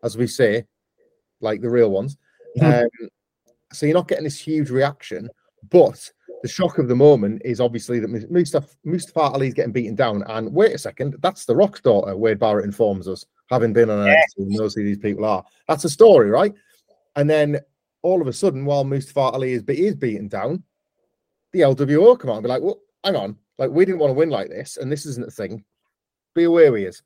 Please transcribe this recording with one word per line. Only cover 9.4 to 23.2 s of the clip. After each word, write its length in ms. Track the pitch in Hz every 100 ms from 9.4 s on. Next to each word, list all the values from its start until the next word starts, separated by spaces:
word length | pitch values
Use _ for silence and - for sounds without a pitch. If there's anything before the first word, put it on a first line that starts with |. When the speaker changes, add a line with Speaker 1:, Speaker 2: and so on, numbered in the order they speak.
| 135
Speaker 1:
getting 200 | 120 120
beaten 220 | 117 110 104
down, 280 | 123 104 101
and 260 | 110 113
wait 200 | 151 214
a 40 | 151
second, 400 | 107 - 139 139
that's 220 | 175 196
The 120 | - 120
Rock's 260 | 202 -
daughter, 340 | 135 104 98 95
Wade 240 | 110 104
Barrett 240 | 110 104 101
informs 420 | 101 110 98 90
us, 160 | 92 - _ _
having 240 | 127 113
been 160 | 107 117
on 160 | 104 101
Speaker 2:
Yes. 100 | 156
Speaker 1:
N 40 |
X 140 | 156 -
T 60 |
and 80 | 98
knows 220 | 107 107
who 100 | 113 104
these 120 | 101
people 260 | 107 98 107
are. 180 | 95 - _ -
That's 160 | 156
a 60 | 160
story, 400 | 143 226 175 104
right? 240 | 120 202 202 _ _ _ _ _ -
And 120 | 147
then 300 | 156 147 147 - _ _ _
all 180 | 170 185
of 60 | 143
a 60 |
sudden, 300 | 120 196 135
while 220 | 139 143 139
Mustafa 500 | 139 139 - 131 123
Ali 160 | 131
is 120 | 123
be-, 220 | 104 139 196
is 100 | 143
beaten 340 | 135 104 101
down, 340 | 98 110 160 - _ _ _ _ _ _ _ _
the 120 | 190
L 100 | 147
W 320 | 135 139 147 214
O 80 | 247
come 140 | 131
out 60 | 110
and 60 |
be 60 | 113
like, 120 | 127
"Well, 180 | 170 208 _ _
hang 120 | 196
on, 220 | 165